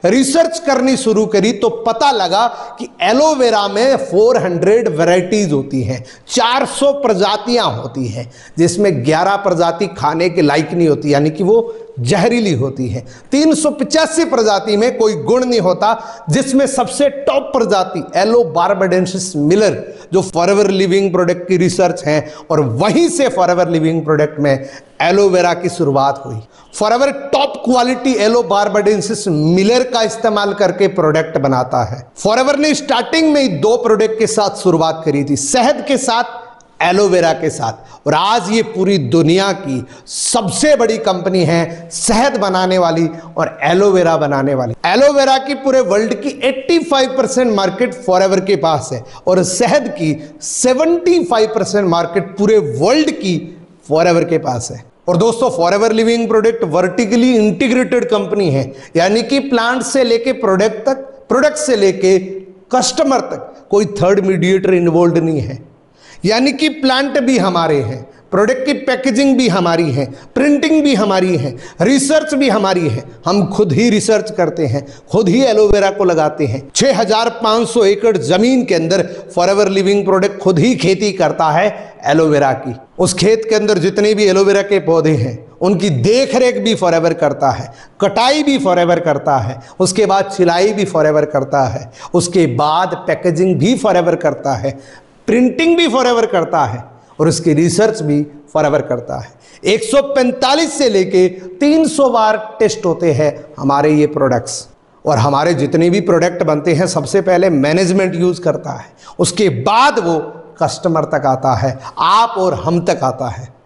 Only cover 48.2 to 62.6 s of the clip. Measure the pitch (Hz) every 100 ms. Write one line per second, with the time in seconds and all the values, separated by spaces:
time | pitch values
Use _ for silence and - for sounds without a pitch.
48.2 | 196 190 190 180 160 151 - 123 - -
49.2 | - 185 175 - 247 285 233 175 160 139
50.2 | - - - - 254 254 330 339 349 349
51.2 | - 226 220 220 185 208 190 170 170 196
52.2 | - - 202 220 147 120 175 294 311 -
53.2 | 190 165 - - - _ - 156 175 170
54.2 | 165 160 143 123 - 123 - _ - 170
55.2 | 226 226 247 170 170 202 226 220 226 233
56.2 | 226 226 220 226 165 160 185 185 214 233
57.2 | 254 233 214 170 262 254 247 247 240 214
58.2 | 190 208 180 135 - - - 165 185 220
59.2 | 226 277 277 240 233 254 - 269 233 226
60.2 | 247 247 208 190 214 - - 269 - -
61.2 | - 247 302 294 - 226 196 190 185 190
62.2 | 185 - - -